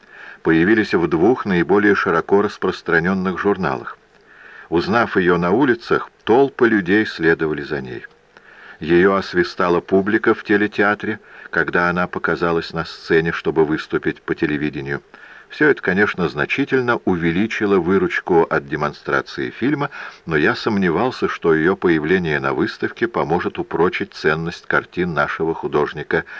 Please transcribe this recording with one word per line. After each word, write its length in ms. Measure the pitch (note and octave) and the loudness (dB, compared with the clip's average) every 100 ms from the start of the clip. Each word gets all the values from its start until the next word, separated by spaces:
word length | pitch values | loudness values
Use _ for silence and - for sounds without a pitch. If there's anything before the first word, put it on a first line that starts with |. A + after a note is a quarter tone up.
| _ - - - | _ -20 -20 -6
появились 520 | E2+ E2 F2+ A2 G2 | 0 4 4 2 2
в 140 | F#2+ E2 | 0 0
двух 360 | E2 G2+ B2+ | 2 2 2
наиболее 520 | G#2+ F2 D#2 G2+ G#2 G2 | 0 0 2 4 4 2
широко 460 | F#2+ E2 - G2 | 2 0 2 2
распространённых 960 | G2+ - F#2+ - - E2 F2 F#2+ F#2+ E2+ | 0 -2 -6 -4 0 0 2 0 -2 -2
журналах. 580 | G2+ F#2 D#2 B1 - - _ _ _ - - - - | -2 0 -2 -4 -10 -18 _ _ _ -20 -20 -20 -2
Узнав 480 | E2+ E2+ A#2 G#2 G2 | -2 2 0 2 2
её 220 | F2 F2 | 2 2
на 120 | F2 | 2
улицах, 600 | G#2+ C#3 A2+ - D2+ - _ | 2 2 0 0 -2 -2 _
толпы 460 | - A#2+ C#3 - A#2 | 2 4 4 2 2
людей 360 | G#2+ F2 G#2 | 2 2 0
следовали 580 | G#2+ - E2 D#2 D#2+ C#2+ | 0 0 2 2 0 -4
за 180 | C#2+ D2 | -6 -8
ней. 260 | B1+ A#1 - _ _ - - - - - | -8 -14 -16 _ _ -20 -20 -20 -20 -10
Её 380 | D#2+ F2 G2 G2 | 2 4 6 2
освистала 640 | - F2+ F2 - F2+ F2 | 0 -2 -2 0 0 0
публика 540 | - F#2+ G2 G#2+ A#2 | 2 0 2 0 2
в 100 | G#2+ | 0
телетеатре, 760 | - G2+ G#2 - G#2 G#2 G#2 G#2 - - - | 0 0 0 0 0 0 -4 -8 -12 -20 -6
когда 380 | E2 D#2+ F2+ F2 | -2 0 0 0
она 180 | F2 F2 | 0 -2
показалась 640 | - - D#2+ F2 E2 - | -4 -4 -2 0 -2 -2
на 120 | E2+ | -8
сцене, 480 | D#2+ - - E2 E2 | -8 -10 0 0 2
чтобы 320 | - E2+ D2+ | -4 -2 0
выступить 580 | D2+ D#2 - D#2 E2 - | 2 0 -4 -4 -4 -6
по 120 | - | -6
телевидению. 680 | D2+ D#2 D2 D2 C#2+ C#2 C#2 _ - - - - | -4 -2 -2 -4 -6 -6 -8 _ -20 -20 -20 -14
Всё 200 | - D3+ | 0 2
это, 120 | - | 2
конечно, 480 | - F#2 G#2 - D#2+ | 0 2 0 0 -4
значительно 720 | C#2 C#2 - C#3 C3+ A#2+ A#2 G#2 | -2 -4 -2 0 0 0 0 0
увеличило 720 | F2 E2+ E2+ A2+ - G#2 G2 | 0 0 0 -2 -2 2 2
выручку 640 | E2 F#2+ F2 - - E2+ | 2 2 2 -2 2 2
от 260 | E2 D#2 C#2+ | 2 -2 -4
демонстрации 800 | D2 D2 C#2 - C#2 - - B1+ | -4 -4 -6 -4 -4 -4 -8 -8
фильма, 400 | - B2+ C#3+ C#3+ - - - E2+ | -4 -2 -2 -4 -8 -16 -14 -2
но 100 | D#2 | 0
я 180 | F2+ | 2
сомневался, 720 | B2+ A#2+ G2+ F#2 D#2+ B2+ - F2+ | 0 -2 0 2 2 -2 -2 -4
что 280 | - E2+ | -2 2
её 200 | D#2 E2+ | 2 2
появление 640 | G2 F#2 D#2+ D2+ F#2+ E2 C#2+ | 2 2 2 2 0 0 -2
на 140 | C#2 | -2
выставке 560 | C2+ - - A#2 - A#2 | -2 -4 -4 -8 -4 -4
поможет 500 | E2+ C#2+ F2+ G#2 - | -2 0 -2 -2 -6
упрочить 540 | - E2 F2+ - G2 | -6 0 0 -2 -10
ценность 540 | - D#2 D#2+ E2 - - | -4 -2 -2 -4 -8 -4
картин 480 | D2 A#1+ F2 F2 | -4 -2 -4 -4
нашего 400 | D2 D2 - D#2+ | -2 -4 -2 -4
художника 680 | D#2+ D2+ D2 C#2+ D#2 - D#2+ - | -4 -2 -2 -2 -6 -4 -4 -4